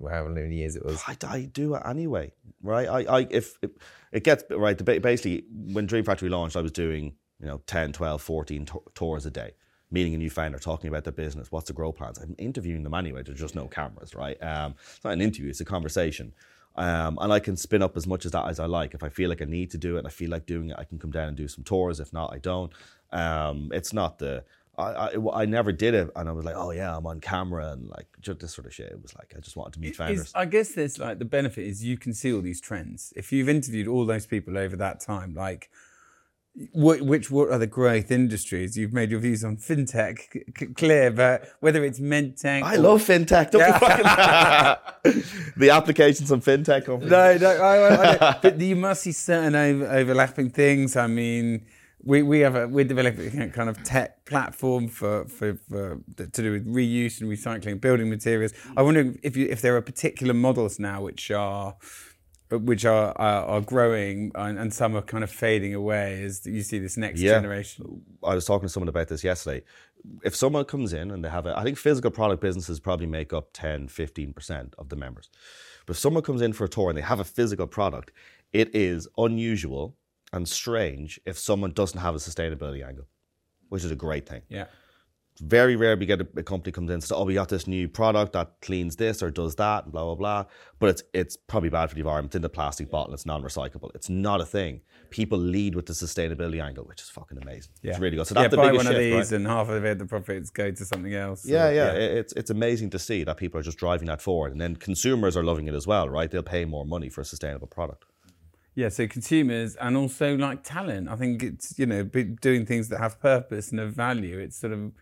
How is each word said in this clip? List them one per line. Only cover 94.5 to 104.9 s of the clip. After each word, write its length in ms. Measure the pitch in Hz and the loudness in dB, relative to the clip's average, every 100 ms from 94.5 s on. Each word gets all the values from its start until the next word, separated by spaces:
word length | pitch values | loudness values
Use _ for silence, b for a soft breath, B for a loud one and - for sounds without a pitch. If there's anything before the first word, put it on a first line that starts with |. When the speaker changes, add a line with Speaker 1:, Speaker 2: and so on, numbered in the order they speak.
| 104 87 64 _ b b | -4 -4 -8 _ b b
Speaker 2:
People 260 | - 110 95 | -6 -2 0
lead 380 | 87 95 101 87 | 0 0 -2 -4
with 100 | 85 | -8
the 80 | |
sustainability 680 | 82 82 90 82 80 85 80 | -10 -8 -6 -6 -4 -6 -6
angle, 240 | 73 65 58 | -8 -12 -16
which 160 | - | -20
is 60 | - | -20
fucking 280 | - - 67 | -20 -18 -16
amazing. 320 | 67 67 69 _ | -16 -16 -20 _
Speaker 3:
Yeah. 80 | - | -8
Speaker 2:
It's 80 | 90 | -2
really 180 | 92 80 | 0 0
good. 80 | 80 | 0
So 80 | 104 | 4
Speaker 3:
Yeah, 60 | |
Speaker 2:
that's 100 | 120 | 6
the 60 | 143 | 8
Speaker 3:
buy 140 | 139 | 6
Speaker 2:
biggest 140 | 127 123 | 6 4
Speaker 3:
one 100 | 120 | 2
of 40 | |
Speaker 2:
shift, 160 | 120 117 | 2 2
Speaker 3:
these 160 | 113 | 0
Speaker 2:
right? 60 | 107 | -2
Speaker 3:
and 100 | 101 | 0
half 220 | 113 110 | 0 0
of 160 | 107 104 | -2 -2
it, 140 | 98 | -4
the 60 | 98 | -6
profits 420 | 107 92 95 80 | -8 -6 -8 -8
go 220 | - 101 | -6 -6
to 140 | 92 95 | -6 -8
something 280 | 95 92 | -8 -6
else. 320 | 101 98 95 - | -6 -6 -8 -2
Speaker 2:
Yeah, 220 | 156 160 | 2 4
Speaker 3:
So, 20 | |
Speaker 2:
yeah. 140 | 147 139 | 4 2
Speaker 3:
yeah. 60 | 82 | 0
Speaker 2:
It, 180 | 110 107 | 0 -2
it's, 160 | 107 | -4
it's 160 | - 110 | -8 -4
amazing 400 | 107 117 117 104 | 0 0 0 -4
to 100 | 87 | -6
see 240 | - 104 | -4 -4
that 140 | 78 76 | -4 -4
people 220 | 87 82 | -6 -6
are 40 | |
just 140 | 78 78 | -8 -4
driving 300 | 87 87 82 | -2 -2 -2
that 160 | 78 | -6
forward. 280 | - 87 73 | -2 -2 -2
And 60 | 71 | -4
then 160 | 85 80 | -6 -6
consumers 600 | - | -6